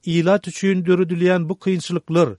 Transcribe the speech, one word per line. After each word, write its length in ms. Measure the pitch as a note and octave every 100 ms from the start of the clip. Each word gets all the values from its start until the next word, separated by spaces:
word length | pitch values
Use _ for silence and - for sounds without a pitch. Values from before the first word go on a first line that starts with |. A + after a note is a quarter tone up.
Ilat 440 | - E3 E3+ G3+ -
üçin 360 | - G3 F#3
dörüdülýän 640 | F3 F3+ F3+ F3 F3+ F#3 D#3+
bu 60 | F#3
kynçylyklar 680 | - F#3 - F3 - E3 D#3